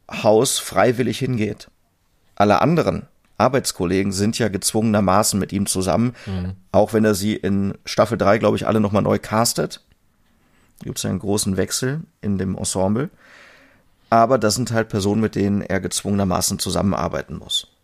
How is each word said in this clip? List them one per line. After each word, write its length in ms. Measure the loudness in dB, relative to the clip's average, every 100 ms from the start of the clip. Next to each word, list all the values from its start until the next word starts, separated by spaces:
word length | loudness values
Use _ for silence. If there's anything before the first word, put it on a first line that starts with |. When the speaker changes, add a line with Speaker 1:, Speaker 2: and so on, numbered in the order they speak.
| -14
Speaker 1:
House 480 | 0 4 4 4 0
freiwillig 600 | -2 2 2 2 -2 -4
hingeht. 500 | -4 -2 -4 -6 -14 _ _ _ _ _ _ 0
Alle 260 | 4 4
anderen 440 | 4 2 0 -2 -8 _ _ 0
Arbeitskollegen 760 | 2 2 -2 -2 0 0 0
sind 260 | 0 -2 0
ja 100 | -2
gezwungenermaßen 920 | -2 -2 0 2 2 4 4 2 0
mit 140 | -2
ihm 140 | -2 -2
zusammen, 500 | -2 0 0 0 -4
Speaker 2:
Mhm. 300 | -8 -6 -6 -10 _
Speaker 1:
auch 220 | 2 2
wenn 100 | 2
er 100 | 2
sie 220 | 2 -2 -2
in 400 | 0 0 -2 -6
Staffel 320 | -4 0 0 2
drei, 220 | 2 4
glaub 160 | 2
ich, 120 | 0 0
alle 140 | 0
nochmal 220 | 2 2
neu 160 | 2 0
castet. 680 | -2 -2 0 -2 -6 -8 _ _ _ _ _ _ _ _ _ _
Gibt's 200 | -12 -8
ja 80 | -6
einen 80 | -4
großen 400 | -2 -2 -2 -2
Wechsel 420 | -4 -4 -4 -6 -10 _
in 160 | -4 -4
dem 180 | -4 -4
Ensemble. 540 | -4 -2 0 0 -4 -10 -20 -20 -20 -20 _ _ _ _ _
Aber 300 | 4 4 4
das 160 | 2
sind 180 | 0 -2
halt 160 | -2 -2
Personen, 320 | 0 0 2
mit 140 | 0
denen 260 | 0 0 0
er 200 | -2 -4
gezwungenermaßen 760 | -4 -6 -2 0 0 0 -2 -4
zusammenarbeiten 800 | -2 0 0 0 -2 -4 -8 -12
muss. 300 | -8 -8 -8 _